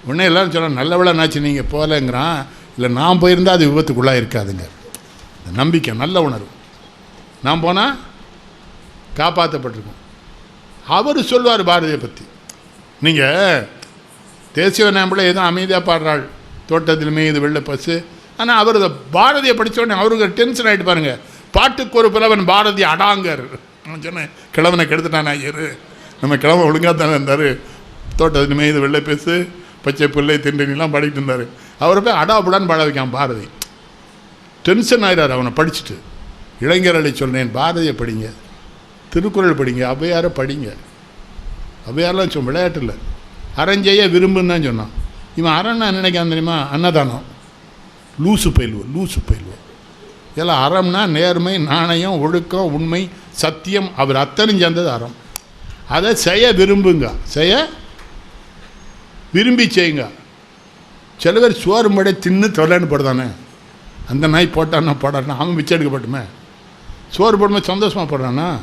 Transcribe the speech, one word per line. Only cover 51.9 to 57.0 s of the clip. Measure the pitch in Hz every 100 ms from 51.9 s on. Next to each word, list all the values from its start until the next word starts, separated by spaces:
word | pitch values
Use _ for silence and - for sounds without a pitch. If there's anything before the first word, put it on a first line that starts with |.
| 170 185 180
ஒழுக்கம், | 151 175 170 185 185
உண்மை, | 147 165 170 185 - -
சத்தியம், | - - 156 185 202 190 -
அவர் | 135 135
அத்தனையும் | 139 - 220 202
சேர்ந்தது | 170 165 175
அறம். | 120 117 - - - - - - - -
அதை | 151 202
செய்ய | 226 - 196 240
விரும்புங்க, | 185 190 202 190 165